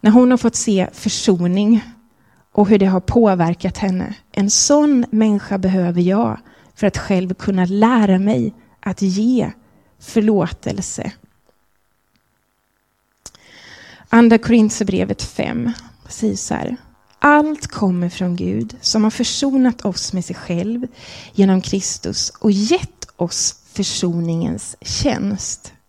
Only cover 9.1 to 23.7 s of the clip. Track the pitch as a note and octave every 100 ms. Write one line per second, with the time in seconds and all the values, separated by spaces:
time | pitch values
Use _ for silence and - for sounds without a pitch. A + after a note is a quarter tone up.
9.1 | F#3 A3+ B3+ - - _ _ _ _ -
10.1 | A#3 G#3+ G3+ E3+ - - G3 F3 - -
11.1 | - _ _ _ _ _ _ _ _ _
12.1 | _ _ _ _ _ _ _ _ _ _
13.1 | _ - _ _ - - - - - _
14.1 | A3+ A#3 A3+ - A#3 G#3+ - G3 F#3 F#3+
15.1 | G3 - - - - A#3+ A#3+ - _ -
16.1 | - A3 G3 - - - B3 - _ _
17.1 | _ D4 D4 D4+ D4+ - - G3 F3+ F3
18.1 | - F3+ F3 F3+ G#3 A3+ - - A3 G#3+
19.1 | - A#3+ - C#4 C4+ B3+ A#3+ G#3+ F3+ -
20.1 | F#3 - F3+ - F3 G3 A#3+ B3 - -
21.1 | - - - G3 F#3 - G3 - - -
22.1 | - - - A3 G3 G#3+ F4+ - _ -
23.1 | _ F3 - - - _